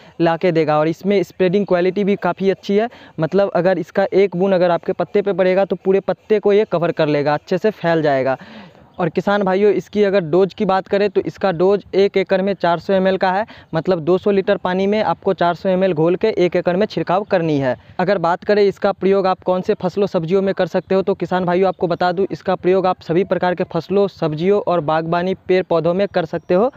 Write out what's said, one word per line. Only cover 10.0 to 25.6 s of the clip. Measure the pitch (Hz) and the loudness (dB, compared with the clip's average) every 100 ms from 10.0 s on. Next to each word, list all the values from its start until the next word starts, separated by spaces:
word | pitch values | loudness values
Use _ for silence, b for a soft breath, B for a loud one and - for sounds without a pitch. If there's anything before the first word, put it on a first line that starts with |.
अगर | 202 196 | 2 2
डोज | 160 175 196 | 2 2 2
की | - | 0
बात | 202 190 190 | 0 0 0
करें | 202 208 | -2 0
तो | 190 | 0
इसका | - - 196 | -4 -2 -2
डोज | 165 185 202 - | 0 2 0 0
एक | 180 196 196 | 0 2 0
एकड़ | 185 190 | 0 0
में | 196 | 0
चार | 190 175 165 | -2 0 -2
सौ | - | 0
एम | 190 190 | 0 0
एल | 190 | 0
का | 190 | 0
है, | 190 233 B B | -2 -4 B B
मतलब | 160 170 180 | -4 -2 -2
दो | 151 185 | 0 0
सौ | 208 | 2
लीटर | 196 190 196 | 0 0 -2
पानी | 185 185 196 | -2 -2 0
में | 214 | 0
आपको | 208 165 202 | -2 -2 -2
चार | 185 175 | 0 0
सौ | 165 196 | 0 -2
एम | 185 | 0
एल | 190 | 0
घोल | 156 160 185 | 2 0 0
के | 220 190 | -2 0
एक | 180 180 | -2 0
एकड़ | 175 180 | 0 0
में | 220 | -2
छिड़काव | - 160 180 | -2 -2 -2
करनी | 208 185 165 143 | 0 -2 0 0
है। | 131 120 b - | -2 -4 b -4
अगर | 180 196 | -2 0
बात | 165 180 | 0 -2
करें | - 208 | 0 2
इसका | 202 - 202 | 2 2 -2
प्रयोग | 190 190 196 190 | 0 0 2 0
आप | 185 | -2
कौन | - 185 | -2 -2
से | 185 | -2
फसलों | 202 185 196 196 | -2 -2 -2 -2
सब्जियों | 185 160 196 | -2 0 0
में | 196 | 0
कर | 190 180 | -2 -2
सकते | 190 - | -2 -2
हो | 190 | -2
तो | 196 | 0
किसान | 190 214 185 | -4 -2 -2
भाइयों, | 175 175 190 | 0 2 0
आपको | 185 175 | 0 -4
बता | 170 180 | 0 -2
दूं, | 180 196 | 0 -4
इसका | 175 - 185 | -4 -4 -2
प्रयोग | 180 190 185 | 0 2 0
आप | 180 | -2
सभी | - 165 | -2 -2
प्रकार | 190 180 180 | 0 0 -2
के | 180 180 | -2 -4
फसलों, | 165 - 196 196 | -6 -2 0 0
सब्जियों | - 165 151 180 202 | -2 -4 -2 0 0
और | - 175 | 0 -2
बागबानी | 151 156 165 175 185 190 | 0 -2 -2 -2 -2 -4
पेड़ | - 185 | 0 0